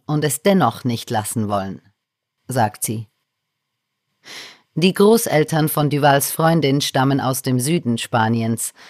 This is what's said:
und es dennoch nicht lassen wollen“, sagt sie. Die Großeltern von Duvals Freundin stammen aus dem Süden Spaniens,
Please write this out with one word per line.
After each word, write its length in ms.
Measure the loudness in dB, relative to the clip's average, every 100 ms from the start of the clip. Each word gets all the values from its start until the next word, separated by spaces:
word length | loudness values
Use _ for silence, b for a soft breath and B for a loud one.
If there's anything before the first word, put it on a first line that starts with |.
und 220 | -4 -2 -2
es 160 | 0
dennoch 420 | 2 4 2 0
nicht 240 | -4 -4 -4
lassen 400 | -4 -4 -4 -2
wollen“, 320 | -4 -4 -10 _ _ _ _ _ _ -8
sagt 360 | -2 -2 -2
sie. 240 | -8 -8 -10 _ _ _ _ _ _ _ _ _ _ _ B B B B B
Die 180 | 0 0
Großeltern 760 | 4 4 4 2 0 2 0 0
von 180 | 0 0
Duvals 440 | 2 4 4 0
Freundin 500 | 0 2 2 2 0
stammen 360 | 0 0 0 0
aus 220 | -2 -4
dem 200 | -2 -2
Süden 360 | 0 -2 0 -4
Spaniens, 800 | -2 -2 0 0 -2 -4 -6 B B